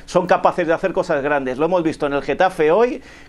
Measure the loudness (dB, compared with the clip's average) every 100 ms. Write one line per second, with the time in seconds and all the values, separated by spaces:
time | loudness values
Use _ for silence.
0 | -4 -2 2 2 2 0 0 0 -2 -4
1 | -2 -2 0 -2 -2 -2 0 0 0 -2
2 | -2 -2 -2 0 0 2 2 4 2 -2
3 | -14 -20